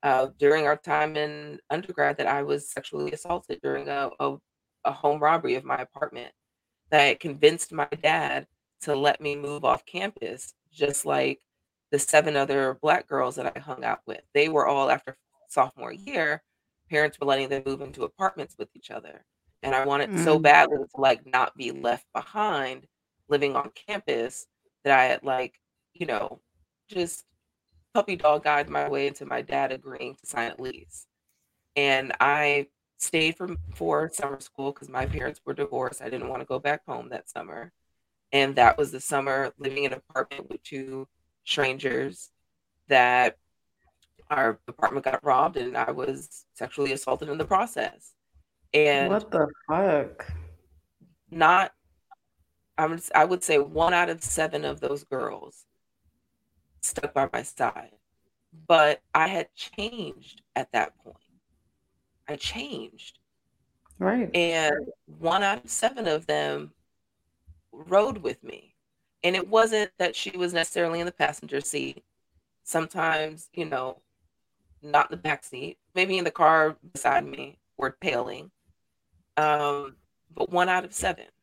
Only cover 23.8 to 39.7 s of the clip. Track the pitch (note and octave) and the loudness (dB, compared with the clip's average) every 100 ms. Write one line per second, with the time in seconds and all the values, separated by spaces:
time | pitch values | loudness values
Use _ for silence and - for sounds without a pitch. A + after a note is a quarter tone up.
23.8 | - G#3 - B2+ A#2 - - _ _ _ | -10 -10 -4 -4 -4 -8 -20 _ _ _
24.8 | - C3+ B2+ B2 C3+ B2+ B2+ _ _ _ | 2 4 6 2 -2 -4 -4 _ _ _
25.8 | _ _ E3 A2 G2 - _ _ _ _ | _ _ -4 -4 -4 -10 _ _ _ _
26.8 | _ G3 F3 - - _ _ _ _ _ | _ -4 -4 -6 -16 _ _ _ _ _
27.8 | _ - - F3+ D3+ D3+ D3+ D3 C#3+ D3 | _ -2 0 2 2 2 2 0 0 -2
28.8 | C#3+ C#3 C#3 C#3 C#3 B2 - C#3 C3+ C3 | -2 -2 -2 -4 -8 -8 -4 -2 -2 -4
29.8 | C3+ C3 C3 C#3 - - A#2 - B2+ - | -12 -12 -12 -14 -10 -6 -6 -6 -10 -10
30.8 | - - - _ _ _ _ _ _ - | -18 -20 -20 _ _ _ _ _ _ 0
31.8 | C#3+ C3+ C3 - C3+ C#3+ D3 C#3+ C#3 _ | 2 2 0 0 2 4 2 2 -2 _
32.8 | _ _ - E3 D#3+ E3 F3+ E3 - - | _ _ -2 0 0 -2 -8 -10 -12 -8
33.8 | E3 D3+ D#3+ - C#3+ C#3 - - C#3 C#3+ | -2 0 -2 -4 -6 -8 -14 -8 -8 -8
34.8 | B2+ C3 C3 B2+ C3 - - C#3+ C#3+ B2+ | -10 -6 -4 -4 -6 -8 -10 -6 -4 -4
35.8 | B2+ B2 B2 B2 A#2 B2+ C3 C3 C#3+ D3 | -6 -6 -10 -8 -8 -10 -6 -4 -2 -4
36.8 | - B2 A#2+ B2 - - F#2 E2+ F3 _ | -6 -12 -10 -12 -12 -14 -12 -14 -16 _
37.8 | _ _ _ _ _ C#3 C#3 C3+ A#2+ - | _ _ _ _ _ 2 2 6 6 6
38.8 | C#3+ C3 - C#3+ C#3 C3+ C3+ - C3 | -2 -4 -4 -4 -2 -2 -4 -6 -8